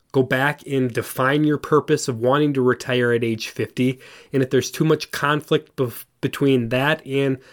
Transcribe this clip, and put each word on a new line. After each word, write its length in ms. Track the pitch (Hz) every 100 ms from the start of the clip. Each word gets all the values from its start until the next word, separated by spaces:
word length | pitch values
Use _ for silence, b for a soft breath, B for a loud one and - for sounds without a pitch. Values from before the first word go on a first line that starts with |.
| _
go 100 | 135
back 440 | 127 131 139 147 -
and 260 | 135 127
define 520 | 117 110 - 131 147
your 120 | 151 147
purpose 500 | - 151 139 147 -
of 120 | 117
wanting 340 | 120 143 151
to 60 | 135
retire 520 | 127 123 - 123 123
at 120 | 117
age 240 | 117 113 -
fifty. 500 | - 117 - 127 131 B B B
And 100 | 139
if 80 | 131
there's 200 | 131 123
too 140 | -
much 260 | 156 151 -
conflict 680 | - 143 147 - 156 - -
bef-, 280 | 127 - - -
between 480 | 135 - 139 135 117
that 380 | 123 139 156 -
and 320 | 135 139 131 B